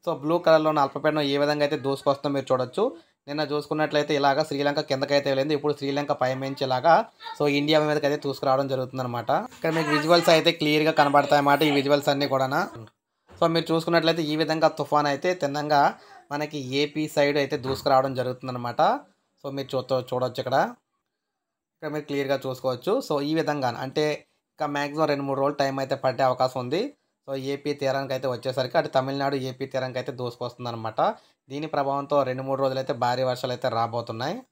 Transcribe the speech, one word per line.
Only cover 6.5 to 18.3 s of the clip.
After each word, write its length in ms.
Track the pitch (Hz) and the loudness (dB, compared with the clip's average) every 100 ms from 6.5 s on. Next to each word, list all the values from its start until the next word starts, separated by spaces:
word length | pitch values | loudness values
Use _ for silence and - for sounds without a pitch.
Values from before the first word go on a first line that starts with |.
| 135 135 | -4 -2
ఇలాగా, 280 | 127 151 170 - _ - - | 2 6 6 4 _ -16 -2
so, 60 | 147 143 | 0 2
ఇండియా 180 | 147 156 151 | 4 4 4
మీదకి 200 | 147 143 | 0 0
అయితే 100 | 147 143 | -2 -4
దూసుకురావడం 420 | 135 139 131 139 | -4 0 2 0
జరుగుతుందన్నమాట. 580 | 135 127 131 127 120 113 151 233 - | -2 -4 -6 -6 -6 -2 -2 -2 -6
ఇక్కడ 160 | 165 160 | -2 -2
మీకు 120 | 151 147 | 0 0
విజువల్స్ 340 | 156 175 170 | 4 4 6
అయితే 180 | 160 160 - | 6 4 2
క్లియర్గా 320 | 151 151 151 151 | 2 4 4 4
కనబడతాయన్నమాట, 600 | 143 143 139 147 143 143 156 | 6 6 6 4 4 4 4
ఈ 20 | 143 | 2
విజువల్స్ 320 | 139 143 143 | 4 2 2
అన్నీ 160 | 139 143 | 0 0
కూడానా. 260 | 135 131 143 196 - 110 _ _ _ _ - | 0 0 0 -4 -8 -20 _ _ _ _ -2
So, 60 | 170 | 0
మీరు 120 | 165 165 | 2 0
చూసుకున్నట్లయితే 520 | 165 165 170 160 165 151 | -2 2 2 2 0 -2
ఈ 40 | 156 | -2
విధంగా 280 | 156 160 156 147 | 0 2 2 0
తుఫాన్ 280 | 143 147 147 | 0 0 2
అయితే 200 | 139 180 180 | 0 -2 -2
తిన్నంగా 400 | 139 147 147 147 156 220 - - _ | -4 -4 2 4 4 0 -20 -20 _
మనకి 240 | 147 151 147 127 135 | -6 -6 -6 -4 -2
ఏపీ 200 | 147 156 151 - | -2 -2 -4 2
సైడ్ 220 | 143 147 | 2 2
అయితే 160 | 139 147 127 | 0 -2 -4
దూసుకురావడం 480 | 135 143 135 135 127 | -4 2 2 2 -4
జరుగుతుందన్నమాట. 600 | 123 | -6